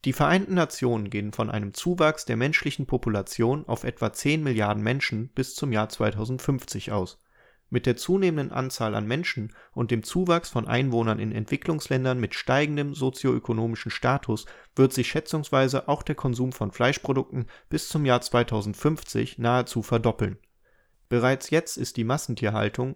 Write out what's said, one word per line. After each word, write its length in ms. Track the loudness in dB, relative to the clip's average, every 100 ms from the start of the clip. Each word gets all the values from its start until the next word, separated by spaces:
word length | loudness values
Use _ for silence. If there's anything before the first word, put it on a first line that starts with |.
Die 100 | -2
Vereinten 420 | 2 4 4 2 2
Nationen 560 | 0 0 0 0 -2
gehen 200 | -4 -4
von 200 | -4 -2
einem 240 | -2 -4 -4
Zuwachs 500 | -2 2 2 2 -4
der 100 | 0
menschlichen 520 | 2 0 -2 -4 -2
Population 760 | 0 0 -2 -2 0 2 2 -2
auf 160 | -4
etwa 280 | -4 -2 -4
zehn 300 | 0 0 2
Milliarden 400 | 2 2 2 0
Menschen 480 | 0 0 -2 -2 -4
bis 240 | -4 -4
zum 180 | -2 0
Jahr 180 | 0 0
zweitausendfünfzig 1000 | 0 0 0 -4 -2 0 -2 -2 -8 -4
aus. 300 | -4 -4 -8 _ _ _ _ _
Mit 160 | 0 0
der 120 | 0
zunehmenden 540 | 0 2 4 2 -2
Anzahl 440 | -4 -4 -2 -2 0
an 100 | -2
Menschen 460 | -2 -2 -4 -6 -10 -12
und 180 | -4 0
dem 100 | 0
Zuwachs 480 | 0 0 2 2 2
von 180 | -4 0
Einwohnern 520 | 0 2 2 2 0
in 120 | -2
Entwicklungsländern 880 | -4 -2 -2 -2 -4 0 0 2 0
mit 140 | -2
steigendem 640 | -4 0 2 2 0 -2 0
sozioökonomischen 960 | -2 2 2 2 0 0 0 -2 -6
Status 560 | 0 0 2 0 -4 -4 -18 -8 4
wird 160 | 6
sich 160 | 6 0
schätzungsweise 800 | -2 -2 -4 2 2 4 2 0
auch 140 | -2
der 140 | -2 -2
Konsum 360 | -2 0 -2
von 200 | -2 -4
Fleischprodukten 760 | 2 0 2 0 0 0 -6 -6 -10 _
bis 180 | -6 -2
zum 160 | 0
Jahr 180 | 4 4
zweitausendfünfzig 1160 | 4 2 2 0 -2 0 0 0 -4 -4 -4 -2
nahezu 460 | 2 2 0 -4
verdoppeln. 560 | 0 2 2 0 -4 -4 _ _ _ _ _ _ _
Bereits 420 | 2 4 2 2
jetzt 260 | 0 0 -6
ist 200 | -6 -2
die 80 | -2
Massentierhaltung 920 | -2 -2 -2 0 2 0 0 -4